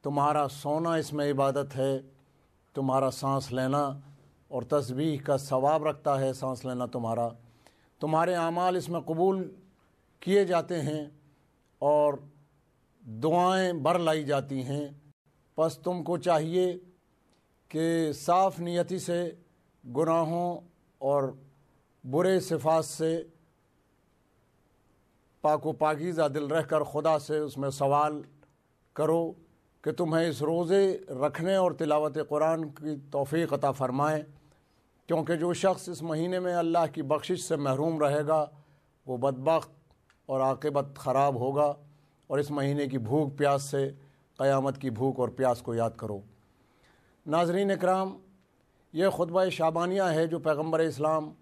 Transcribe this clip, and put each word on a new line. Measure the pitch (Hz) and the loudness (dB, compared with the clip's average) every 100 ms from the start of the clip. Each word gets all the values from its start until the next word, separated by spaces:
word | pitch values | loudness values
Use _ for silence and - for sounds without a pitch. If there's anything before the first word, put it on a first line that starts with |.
تمہارا | 143 147 143 151 143 | -2 0 2 2 -2
سونا | 143 143 151 170 | -4 -4 -2 0
اس | 165 - | -2 -2
میں | 147 143 | -2 0
عبادت | 139 139 135 139 135 | 2 2 0 -4 -2
ہے، | 135 131 - _ _ _ _ _ _ | -2 -2 -6 _ _ _ _ _ _
تمہارا | - 135 131 135 | -4 0 2 2
سانس | 127 139 135 131 | -2 -2 -2 -2
لینا | 127 131 143 143 143 - - - _ _ | -4 0 0 -2 -4 -16 -20 -20 _ _
اور | 131 | -8
تسبیح | 120 147 117 127 160 143 | 0 -2 0 -2 -2 -2
کا | 139 139 | -2 -2
ثواب | 143 131 139 156 151 | 0 0 2 2 0
رکھتا | 143 151 135 | -2 -2 0
ہے | 135 | 0
سانس | 127 131 127 | -2 -6 -6
لینا | 131 123 123 | -6 -6 -6
تمہارا، | 123 113 113 117 - - _ - _ _ _ | -4 -4 -2 -2 -6 -20 _ -20 _ _ _
تمہارے | 156 160 170 | 0 2 2
اعمال | 175 165 170 180 180 | 2 0 2 2 0
اس | 156 | -2
میں | 170 | -6
قبول | - 160 190 190 185 - _ _ _ _ _ _ | -4 2 2 2 -4 -10 _ _ _ _ _ _
کیے | 170 196 | 2 4
جاتے | 185 175 165 175 | 4 2 0 -4
ہیں | 147 151 147 - _ _ _ _ _ _ | -2 -4 -6 -14 _ _ _ _ _ _
اور | 143 151 147 139 143 _ _ _ _ _ _ _ | 2 4 4 0 -8 _ _ _ _ _ _ _
دعائیں | 127 110 151 175 180 190 185 | -14 -2 2 4 4 4 2
بر | 170 139 175 | 0 2 2
لائی | 165 156 | 2 0
جاتی | 143 139 139 135 | 0 -2 -2 -6
ہیں۔ | 127 139 143 - _ _ _ _ _ | -4 -4 -6 -12 _ _ _ _ _
پس | - 160 - | -2 -2 0
تم | 180 180 | -6 -4
کو | 160 175 | -2 -2
چاہیے | 180 160 156 180 180 180 - _ _ _ _ _ _ _ _ | 2 2 2 2 0 -2 -12 _ _ _ _ _ _ _ _
کہ | 156 165 165 160 | -2 0 2 0
صاف | 139 - 175 190 165 | -2 2 4 4 0
نیتی | 170 175 170 180 | -4 -2 -2 -4
سے | 151 175 175 - _ _ _ _ - 123 | -2 -2 -4 -8 _ _ _ _ -6 -2
گناہوں | 160 165 160 170 175 175 - _ _ _ | 2 2 0 -2 -2 -6 -12 _ _ _
اور | 135 143 135 - - _ _ _ _ _ 127 | 0 2 0 -6 -20 _ _ _ _ _ -4
برے | 143 180 185 | 0 4 2
صفات | 175 160 139 160 | 0 0 2 2
سے | 151 - 160 165 - _ _ _ _ _ _ _ _ _ _ _ _ _ _ _ _ _ _ _ _ _ | 0 -2 -2 -2 -6 _ _ _ _ _ _ _ _ _ _ _ _ _ _ _ _ _ _ _ _ _
پاک | 151 151 147 | 0 2 0
و | |
پاکیزہ | - 151 151 170 165 151 | 0 0 0 -2 0 0
دل | 139 143 | 0 -2
رہ | 160 | -2
کر | 143 156 | 0 0
خدا | 147 151 156 156 | 0 0 2 0
سے | 143 151 | 0 -4
اس | 147 131 | -4 -4
میں | 139 | -6
سوال | 139 139 143 151 151 147 _ _ _ _ _ _ | 0 2 2 2 -2 -12 _ _ _ _ _ _
کرو | - 156 165 165 - _ _ _ _ | -2 2 2 0 -8 _ _ _ _
کہ | - | -6
تمہیں | 156 170 160 165 | -2 0 2 0
اس | 120 | 0
روزے | 151 165 170 196 196 170 - 127 147 | -2 0 2 4 4 0 -6 -2 -2
رکھنے | 143 165 | 0 0
اور | 190 180 | 2 2
تلاوت | 139 160 151 151 143 147 | 2 2 2 2 -2 -2
قرآن | 147 156 165 156 | 0 2 0 -4
کی | 139 151 147 143 | -8 -8 -8 -6
توفیق | 143 139 160 165 | -4 -2 0 0
عطا | 147 143 | 0 -2
فرمائے، | 135 127 127 147 156 151 - _ _ _ _ _ _ - | 0 -2 0 0 0 -6 -18 _ _ _ _ _ _ -4
کیونکہ | 165 151 165 | -2 0 -2
جو | 175 | 0
شخص | 170 190 180 - | 0 0 0 -6
اس | 160 | -10
مہینے | 165 156 170 185 | -4 -2 -2 -2
میں | 180 | -2
اللہ | 175 165 170 160 | 0 2 2 0
کی | 160 | -2
بخشش | 135 151 - 180 | -2 -2 -2 -4
سے | - 160 | -2 -2
محروم | 143 131 160 160 | 0 0 0 2
رہے | 147 147 147 | 2 2 2
گا، | 156 147 - _ _ _ _ - | 0 0 -8 _ _ _ _ -8
وہ | 127 | -2
بدبخت | 135 127 139 165 - - _ _ _ _ - | -2 0 2 2 0 -20 _ _ _ _ -4
اور | 135 | 0
عاقبت | 131 135 151 143 143 139 | 0 0 0 -2 -4 -6
خراب | 143 131 143 | 0 2 2
ہوگا، | 127 123 139 147 143 - _ _ _ _ | 2 -2 2 0 0 -12 _ _ _ _
اور | 139 | -2
اس | 143 | -2
مہینے | 147 139 143 139 | -2 0 0 0
کی | 131 | -2
بھوک | 110 147 147 139 | 0 0 0 0
پیاس | 143 139 | 2 2
سے، | 139 139 135 139 - _ _ - | 0 -2 -2 -6 -20 _ _ -2
قیامت | 135 135 135 135 | 2 2 0 -2
کی | 135 | -6
بھوک | 110 135 131 | -2 -2 0
اور | 123 | -2
پیاس | 123 131 120 | 2 0 0
کو | - | -2
یاد | 113 113 113 | -2 -2 -2
کرو۔ | 110 101 101 _ _ _ _ _ _ _ _ _ - | -10 -10 -12 _ _ _ _ _ _ _ _ _ -2
ناظرین | 156 170 180 196 | 0 2 2 2
اکرام، | 190 180 185 190 196 - _ _ _ _ _ _ | 2 2 0 -2 -8 -20 _ _ _ _ _ _
یہ | 156 190 | 0 0
خطبہ | 165 170 170 185 | 2 0 2 0
شعبانیہ | - 160 160 175 190 | 2 0 0 -2 0
ہے | 190 156 165 | 0 2 0
جو | 165 | 0
پیغمبر | 147 147 156 160 | 0 0 0 2
اسلام | 160 143 151 160 151 - | 0 0 0 0 -2 -14